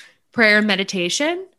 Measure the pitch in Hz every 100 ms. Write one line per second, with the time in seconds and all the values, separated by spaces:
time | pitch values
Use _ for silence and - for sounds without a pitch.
0 | - _ _ - 214 214 214 190 196 196
1 | 175 - 294 359 381